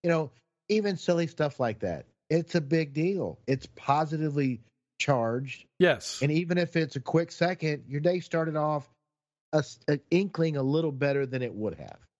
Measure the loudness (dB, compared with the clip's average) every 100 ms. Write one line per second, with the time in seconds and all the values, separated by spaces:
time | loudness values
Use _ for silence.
0 | 2 0 -2 _ _ _ 0 0 2 -2
1 | 0 0 0 0 -2 0 -2 -2 -4 -4
2 | -10 _ _ -2 0 -2 2 0 0 0
3 | 0 0 -4 -6 -2 -2 -4 -8 0 2
4 | 2 -2 -2 0 0 -2 _ _ _ _
5 | 2 2 2 -2 -4 -12 -20 _ 4 4
6 | -4 -2 2 2 2 0 0 -2 -2 -4
7 | 0 0 0 0 -2 0 -4 -4 -6 0
8 | 0 0 -2 -2 -2 -2 -2 -2 -6 _
9 | _ _ _ _ _ 0 0 -6 -2 -2
10 | _ 2 2 0 0 0 0 2 0 0
11 | 0 0 0 -2 -4 -4 -6 -6 -14 -18
12 | _